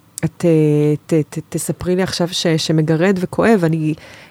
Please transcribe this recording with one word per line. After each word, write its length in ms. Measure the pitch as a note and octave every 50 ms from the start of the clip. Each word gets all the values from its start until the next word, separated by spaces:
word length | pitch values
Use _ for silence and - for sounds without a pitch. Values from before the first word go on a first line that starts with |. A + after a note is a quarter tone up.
| _ _ _ - E3+
את, 180 | D#3 - - F3+
אה, 500 | E3+ D#3+ D#3 D3+ D3+ D3 D3 D3 D3+ D3+ D3 _
ת-, 220 | - E3+ D#3+ D3 -
ת-, 80 | - D#3+ D#3 -
תספרי 480 | - D#3+ - - D#3+ - - F3+ F3+
לי 60 | F#3
עכשיו 260 | F#3+ E3+ - - F3 E3
ש-, 140 | - - -
שמגרד 720 | F3 D#3+ D#3+ - - D#3+ D#3+ D#3 D#3 D#3+ D3+ F3 G3 G3+ F3+
וכואב, 440 | F#3 - - - E3+ G#3+ A#3 F#3+ E3+
אני, 300 | D#3+ D#3+ D#3+ D#3 D3+ D3+ - - - - - - -